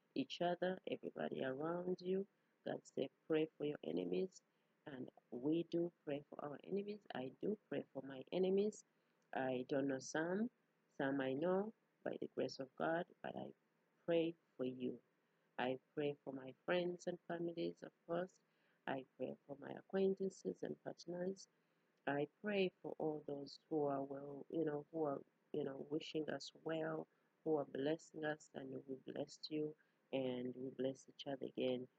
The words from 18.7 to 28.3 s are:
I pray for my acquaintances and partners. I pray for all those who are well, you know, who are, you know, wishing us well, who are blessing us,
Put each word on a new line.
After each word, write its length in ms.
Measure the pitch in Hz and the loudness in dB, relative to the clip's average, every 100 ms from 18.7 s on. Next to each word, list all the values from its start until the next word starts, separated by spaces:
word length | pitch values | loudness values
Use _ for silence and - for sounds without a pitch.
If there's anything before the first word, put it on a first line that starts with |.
| _ - | _ -2
I 160 | 135 127 - | -2 -4 -6
pray 160 | 131 143 - | -4 -6 -10
for 100 | 135 | -10
my 120 | 135 - | -8 -10
acquaintances 800 | - 190 190 190 196 - 190 180 | -2 4 4 4 0 -2 -4 -2
and 140 | - - | -4 -4
partners. 640 | - - - 175 180 190 - _ _ _ _ _ - | -8 -8 -6 -2 -2 -4 -10 _ _ _ _ _ 0
I 200 | 143 147 _ | 0 0 _
pray 280 | 208 202 185 - | 0 4 2 0
for 120 | 156 - | -8 -2
all 240 | 156 151 151 | 0 -2 -4
those 320 | 143 139 - - | -6 -6 -12 -2
who 160 | 160 143 | 2 2
are 160 | 139 | 2
well, 420 | 139 139 143 139 - | -2 -6 -8 -10 -4
you 160 | 165 160 | 0 2
know, 200 | 147 147 | 0 -2
who 120 | 165 151 | 0 2
are, 120 | 139 - _ _ | 0 -4 _ _
you 100 | 151 | -2
know, 220 | 143 135 143 | -2 -4 -2
wishing 360 | 151 - 156 151 | -2 0 -2 0
us 220 | 139 - - | -2 -6 -6
well, 440 | 160 160 160 160 160 _ _ _ | -2 0 0 -2 -4 _ _ _
who 140 | 160 151 | 2 4
are 80 | 139 | 2
blessing 520 | 135 139 165 - - | 2 2 2 -2 -4
us, 240 | 151 | -2